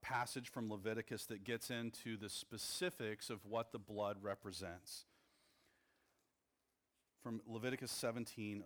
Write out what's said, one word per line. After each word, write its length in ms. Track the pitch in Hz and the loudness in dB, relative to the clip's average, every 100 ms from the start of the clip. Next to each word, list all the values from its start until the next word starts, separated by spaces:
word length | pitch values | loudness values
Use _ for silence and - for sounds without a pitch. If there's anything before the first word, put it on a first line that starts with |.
passage 480 | - 123 120 131 123 | 2 4 4 0 -4
from 200 | - 113 | 0 0
Leviticus 560 | 104 104 110 - 113 - | 2 2 2 2 -2 -2
that 160 | 107 | -4
gets 280 | 101 117 - | 0 0 2
into 460 | 120 117 - 117 110 | 0 0 -2 -2 -2
the 120 | 104 | -2
specifics 1000 | - - 113 - - 180 - 110 107 - | -4 -4 -4 -2 2 2 2 0 0 -2
of 160 | 110 | -4
what 280 | 104 113 113 | 0 2 2
the 80 | 120 | -2
blood 380 | 98 104 101 101 | -2 2 4 4
represents. 840 | 101 98 104 90 92 87 - - - _ _ _ _ _ _ _ _ _ _ _ _ _ _ _ _ _ _ _ _ _ | 0 0 -2 -4 -4 -6 -8 -10 -10 _ _ _ _ _ _ _ _ _ _ _ _ _ _ _ _ _ _ _ _ _
From 160 | 120 113 | -6 -4
Leviticus 460 | 117 113 127 131 123 | -4 0 2 2 0
seventeen 720 | - 120 117 113 - 104 104 | 0 2 2 -2 -2 -2 -2